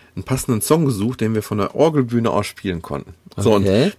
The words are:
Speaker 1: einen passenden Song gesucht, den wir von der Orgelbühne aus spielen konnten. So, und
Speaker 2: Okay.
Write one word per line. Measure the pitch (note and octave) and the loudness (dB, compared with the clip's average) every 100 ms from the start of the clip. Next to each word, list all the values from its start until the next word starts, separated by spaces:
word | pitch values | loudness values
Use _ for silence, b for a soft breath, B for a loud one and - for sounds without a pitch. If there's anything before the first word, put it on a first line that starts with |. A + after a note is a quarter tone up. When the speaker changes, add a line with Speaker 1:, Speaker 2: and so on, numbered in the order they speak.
| B | B
Speaker 1:
einen | - | -12
passenden | - C3 - A2 | -4 -4 -2 -2
Song | - D#3+ | 2 2
gesucht, | C#3+ G#2+ G#2+ B2 | 2 0 -4 -2
den | A2 | -2
wir | A2 | -2
von | - G#2+ | -2 -4
der | G2+ | -2
Orgelbühne | - D#3 D3+ A#2+ A#2 A2+ | 2 2 2 0 0 0
aus | G2+ - | 0 -4
spielen | - G2+ E2+ | -6 -6 -6
konnten. | - C#2+ - - - - | -6 -10 -10 -20 -14 -2
So, | G2+ | 2
und | G#2 | 4
Speaker 2:
Okay. | G2 G2 E3+ | 4 2 2